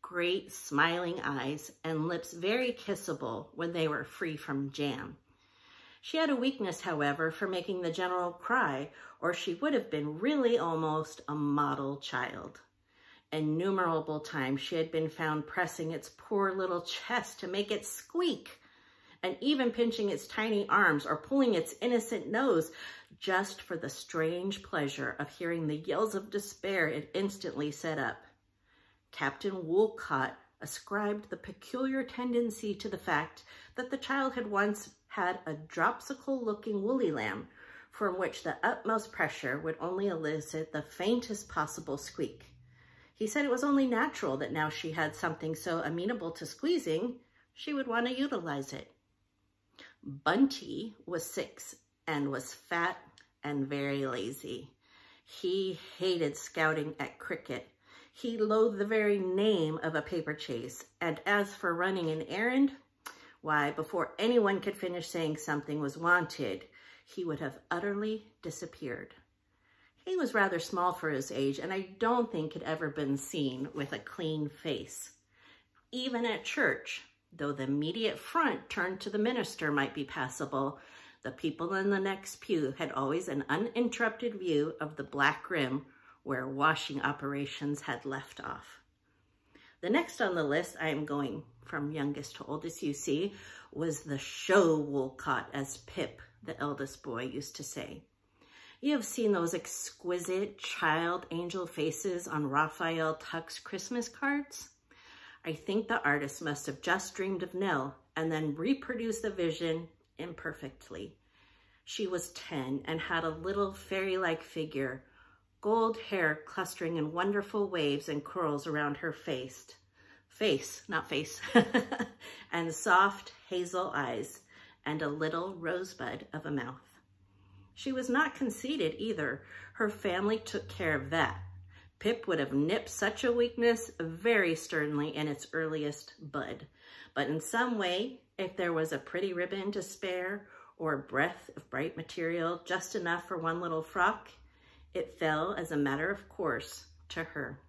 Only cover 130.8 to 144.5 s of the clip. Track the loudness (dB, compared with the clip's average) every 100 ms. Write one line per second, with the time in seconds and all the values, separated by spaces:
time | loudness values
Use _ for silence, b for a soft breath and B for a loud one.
130.8 | 2 2 2 2 2 0 -10 -14 B B
131.8 | B _ 0 0 0 0 2 2 4 2
132.8 | -2 -2 0 2 2 4 4 6 4 4
133.8 | -2 -6 -6 0 4 6 6 2 0 0
134.8 | 2 2 0 0 -2 -2 -2 -2 0 0
135.8 | -2 -4 -12 -16 -8 -6 -6 -8 -14 B
136.8 | B B B -2 0 0 0 2 2 2
137.8 | 2 2 0 -6 _ -6 -6 0 0 2
138.8 | 2 -2 -4 -2 -2 0 -2 -2 -2 -2
139.8 | -6 -6 -4 -2 -2 -6 -10 B B _
140.8 | -2 -2 -2 2 2 0 -14 -16 -8 -4
141.8 | -4 -4 -8 -4 -2 0 0 -2 -2 -4
142.8 | -2 -4 0 -2 -2 -2 -2 -2 -2 -2
143.8 | -2 2 2 2 -10 -20 b